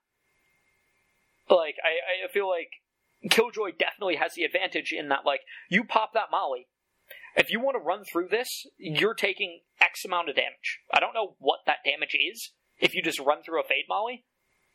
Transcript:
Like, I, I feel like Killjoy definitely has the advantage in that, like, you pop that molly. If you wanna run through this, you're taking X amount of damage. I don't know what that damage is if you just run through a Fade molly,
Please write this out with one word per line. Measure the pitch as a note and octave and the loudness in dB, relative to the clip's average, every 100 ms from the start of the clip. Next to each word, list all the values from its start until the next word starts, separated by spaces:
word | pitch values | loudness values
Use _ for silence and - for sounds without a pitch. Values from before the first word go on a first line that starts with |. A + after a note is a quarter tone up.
| _ _ _ _ _ _ _ _ _ _ _ _ _ _ - | _ _ _ _ _ _ _ _ _ _ _ _ _ _ 4
Like, | F3+ D#3 - | 4 4 0
I, | E3 D#3+ F#3+ F#3 F#3 | 0 0 0 -4 -2
I | |
feel | G3+ F#3+ | 0 0
like | F3 C#3+ - _ _ _ _ F3 | 0 -4 -14 _ _ _ _ 0
Killjoy | - A#3+ A3 G3+ - | 2 2 0 -4 -2
definitely | E3+ - G3 D3 | -2 -2 -2 0
has | E3 E3+ | -2 -2
the | |
advantage | D#3+ F3 F3+ E3+ D#3 D#3+ | -2 0 -2 -4 -4 -4
in | D3 | 0
that, | C#3 D3 | 0 0
like, | C#3 - - - | -2 -4 -18 0
you | F#3 | 0
pop | - A3 G#3+ | 2 2 2
that | A3 G3 | 0 0
molly. | E3+ E3+ B2+ - _ _ _ - - - E3+ | 0 0 -4 -8 _ _ _ -20 -20 -2 0
If | - | 0
you | G#3 | 0
wanna | C4+ B3 | -2 -2
run | D#3 G3+ | -2 -2
through | G3+ E3+ F3+ | -2 -4 0
this, | A3+ B3+ - - - | 0 -2 -8 -12 -12
you're | F3 D3+ G3+ A3+ | -4 0 0 2
taking | G3+ F#3+ F#3+ E3+ _ - | -2 0 -6 -8 _ 2
X | F3+ - G3 | 2 2 -2
amount | F3+ E3 | 0 0
of | C3 | 0
damage. | B2+ - - - - | -2 -4 -10 -10 2
I | D3 | 4
don't | F#3+ | 4
know | A#3 F#3+ - | 0 -4 -2
what | C3+ E3 - | 0 0 0
that | C#3+ D3 | 0 0
damage | D3 D3 | -2 -2
is | C#3+ D3 A3+ - _ _ - | -2 -2 -6 -14 _ _ -2
if | C3+ | 0
you | F3 | 0
just | E3 D3 | -2 -2
run | C#3 D#3 | 0 -2
through | E3 D#3+ | -2 -4
a | C3+ | -2
Fade | C#3 D3 | -2 -2
molly, | F#3 A3+ B3 _ _ _ _ _ | -4 -4 -8 _ _ _ _ _